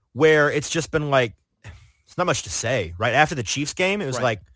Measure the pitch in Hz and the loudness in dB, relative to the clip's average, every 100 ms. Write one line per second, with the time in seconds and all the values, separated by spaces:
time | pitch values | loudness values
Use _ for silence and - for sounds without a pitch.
0 | _ 120 156 156 147 131 - 170 147 160 | _ 2 4 6 4 2 -2 -2 -2 -2
1 | 147 135 120 - _ _ - - - _ | 0 2 0 -4 _ _ -20 -20 -20 _
2 | _ - 180 135 - - 113 127 82 85 | _ -4 -2 -2 -4 -4 -2 -2 -4 -4
3 | 117 120 151 156 110 135 143 - 185 202 | 0 2 2 0 -4 -4 -4 -2 -2 -2
4 | 143 127 120 110 - | -4 -2 -2 -4 -8